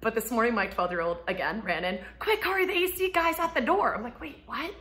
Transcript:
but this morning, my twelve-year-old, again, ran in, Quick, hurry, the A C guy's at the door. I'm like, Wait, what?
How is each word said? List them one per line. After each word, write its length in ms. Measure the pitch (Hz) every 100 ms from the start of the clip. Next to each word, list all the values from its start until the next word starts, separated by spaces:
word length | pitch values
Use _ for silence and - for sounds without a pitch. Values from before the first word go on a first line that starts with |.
but 140 | 226
this 160 | 226 220
morning, 240 | 240 233
my 120 | 226 190
twelve-year-old, 520 | - 180 180 170 175 -
again, 340 | 185 147 196
ran 200 | 185 160
in, 140 | 180 190 - -
Quick, 260 | - 427
hurry, 220 | 359 381 370
the 60 |
A 160 | 349 370
C 220 | - 370
guy's 280 | 359 330 320
at 160 | 330
the 60 | 320
door. 340 | 240 370 269
I'm 80 | -
like, 180 | 233 -
Wait, 220 | 320 - -
what? 260 | - 330 403